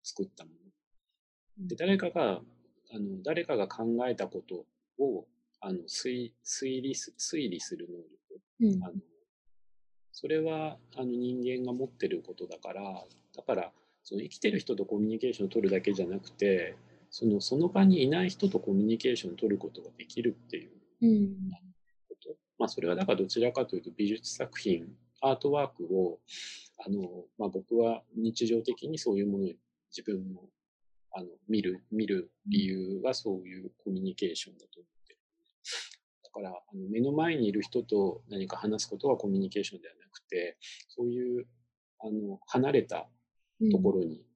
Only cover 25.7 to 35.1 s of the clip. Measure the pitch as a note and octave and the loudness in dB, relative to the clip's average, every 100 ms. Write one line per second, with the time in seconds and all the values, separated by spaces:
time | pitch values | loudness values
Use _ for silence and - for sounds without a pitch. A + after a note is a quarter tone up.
25.7 | - E2+ F#2+ F#2 - _ - - - - | -4 0 2 2 0 _ -14 -12 -14 -20
26.7 | _ - G2+ F#2 F2+ F2 _ G2+ F#2+ - | _ -4 -4 -4 -10 -16 _ -2 -2 0
27.7 | A#2 A#2 A2+ _ - A2+ A2+ A#2 A2+ A2+ | 4 4 2 _ -2 -2 0 2 2 0
28.7 | A#2+ C#3 D#3 - G2+ G2+ G2 F#2+ - _ | -4 -4 -4 0 2 2 0 -2 -4 _
29.7 | _ _ - - G2 F#2+ F#2 - _ _ | _ _ -12 -6 -4 -6 -12 -16 _ _
30.7 | _ _ _ _ F#2+ F2+ E2+ G2 A2 F#2 | _ _ _ _ -14 -12 -16 -2 0 0
31.7 | F#2 _ G#2+ G#2 F#2+ E2+ _ G#2 G#2 F#2+ | -4 _ -4 -2 -2 -4 _ 0 2 2
32.7 | F#2+ F#2 G2 C3 C3 A2 F#2+ F#2 F#2 F#2 | -2 -4 -2 -2 -2 -2 -4 -6 -14 -16
33.7 | _ - F#2+ F#2+ F#2 - - - F#3+ _ | _ -6 -4 -4 -2 -4 -4 -10 -16 _
34.7 | - - _ - | -20 -20 _ -20